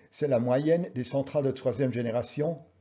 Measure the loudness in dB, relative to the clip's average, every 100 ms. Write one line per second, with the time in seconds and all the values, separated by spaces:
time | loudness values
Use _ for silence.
0 | -16 -4 2 2 4 2 4 2 0 -6
1 | -4 -2 -2 0 0 0 -2 0 0 0
2 | -2 -2 -2 -2 -2 -4 -12 _